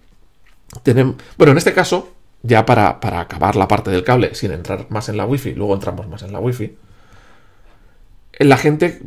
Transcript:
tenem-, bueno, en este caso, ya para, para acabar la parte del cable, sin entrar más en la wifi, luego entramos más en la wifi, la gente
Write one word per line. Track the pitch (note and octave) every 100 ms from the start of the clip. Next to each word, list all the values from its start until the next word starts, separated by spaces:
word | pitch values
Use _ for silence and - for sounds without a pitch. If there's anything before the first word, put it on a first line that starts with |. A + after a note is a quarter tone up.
| _ _ _ _ _ _ - -
tenem-, | - B2 C3 - - -
bueno, | A#3+
en | -
este | -
caso, | - - - - - - _
ya | A#2 A2+ A2
para, | A#2+ G2+ -
para | G#2 F2
acabar | E2 - F#2 G#2
la | F#2+
parte | G#2 -
del | F2+
cable, | F2+ B2 F#2 -
sin | G#2
entrar | E2 E2+ F#2+ -
más | G#2+ G#2+
en | G#2
la | G#2
wifi, | C#3 G2 -
luego | G2+
entramos | G2+ G2+ - E2
más | E2
en | F#2+
la | G2+
wifi, | A#2+ A#2+ G#2+ - - - - - - - - _ - - _ _ - - _ -
la | C#3 C3
gente | D3+ D3+ F3 E3+